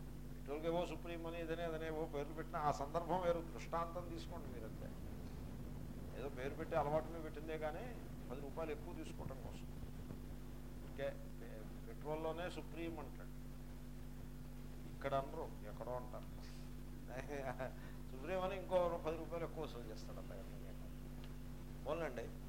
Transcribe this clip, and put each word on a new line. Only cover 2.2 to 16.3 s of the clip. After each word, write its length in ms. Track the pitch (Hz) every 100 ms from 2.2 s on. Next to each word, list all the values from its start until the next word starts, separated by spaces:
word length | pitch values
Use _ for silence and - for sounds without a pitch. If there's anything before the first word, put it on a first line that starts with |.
| 147
పెట్టినా, 260 | 151 151 165
ఆ 140 | 147
సందర్భం 500 | 139 139 165 165 180
వేరు, 220 | 175 170 165
దృష్టాంతం 540 | 147 147 165 170 175 175
తీసుకోండి 380 | 165 160 170 -
మీరంతే. 420 | - - - - - - - - - - - - - - - - -
ఏదో 80 | 139
పేరు 260 | 123 139
పెట్టి 220 | 147 156 160
అలవాటు 280 | 143 156
మీద 200 | 151 165
పెట్టిందే 340 | 151 147 151 156
కానీ, 380 | 151 151 151 - - - -
పది 100 | 135
రూపాయలు 300 | 143 156 160
ఎక్కువ 240 | 143 175
తీసుకోవటం 420 | 160 151 - 143 -
కోసం. 300 | - - - - - - - - - - - - - - -
ఓకే, 220 | - 139 147 - -
పె-, 480 | 151 - - - -
పెట్రోల్లోనే 640 | 147 151 156 160 160 180
సుప్రీం 480 | 156 147 156 165 156
అంటాడు, 300 | 143 - - - - - - - - - - - - - - - - - - -
ఇక్కడ 180 | 135
అనరు, 540 | 139 143 156 139 - 107
ఎక్కడో 220 | 101 117
అంటారు. 480 | 123 - 110 -